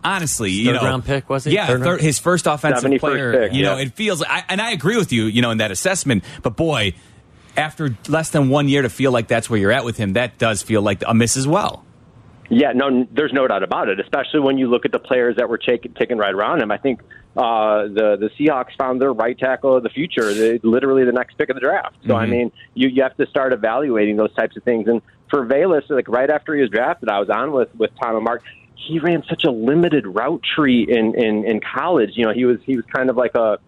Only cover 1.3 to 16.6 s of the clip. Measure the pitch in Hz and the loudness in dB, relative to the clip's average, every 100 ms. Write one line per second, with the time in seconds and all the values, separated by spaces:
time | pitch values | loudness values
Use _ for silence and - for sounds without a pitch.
1.3 | 135 127 190 160 127 139 180 156 - 170 | -4 0 -2 0 0 0 0 0 0 0
2.3 | 175 170 147 151 127 135 139 151 135 127 | 0 0 0 0 0 2 0 0 -2 0
3.3 | 127 104 131 143 131 135 - 165 170 156 | 2 2 0 0 -2 -6 -4 -4 -2 -4
4.3 | 160 180 190 226 196 147 240 170 120 110 | -4 -4 -6 -4 -2 0 0 0 0 0
5.3 | 113 120 110 107 95 185 185 147 107 - | 0 0 0 -2 -2 -2 -2 0 -2 -4
6.3 | - 127 104 165 139 101 - - - _ | -8 -6 -2 -2 0 -2 -4 -20 -20 _
7.3 | - - - 156 - 147 107 - 156 160 | -20 -8 -6 -6 -4 -6 -6 -2 -2 0
8.3 | 156 135 143 143 143 123 - 131 123 110 | 0 2 2 2 2 0 0 0 0 0
9.3 | 117 - 113 98 127 120 113 101 95 123 | -2 0 0 2 0 -2 -4 -2 0 -2
10.3 | - 117 104 - 107 104 98 - 113 117 | -2 -2 -2 0 0 2 -2 0 2 2
11.3 | 135 135 180 - - - _ - - - | 0 0 0 -2 -8 -20 _ -20 -20 -20
12.3 | - - 117 139 123 139 127 123 113 151 | -20 0 4 4 2 2 0 0 -2 0
13.3 | 135 131 98 95 143 131 95 - 143 131 | 2 2 0 -2 -2 -2 -2 -2 -4 -2
14.3 | 156 135 135 131 120 - 117 - 127 120 | 0 2 2 2 0 0 -4 -2 0 2
15.3 | 104 104 113 - 120 120 - 113 117 101 | 0 -2 -2 0 -2 -4 -6 -4 0 0
16.3 | 95 110 165 | 0 0 0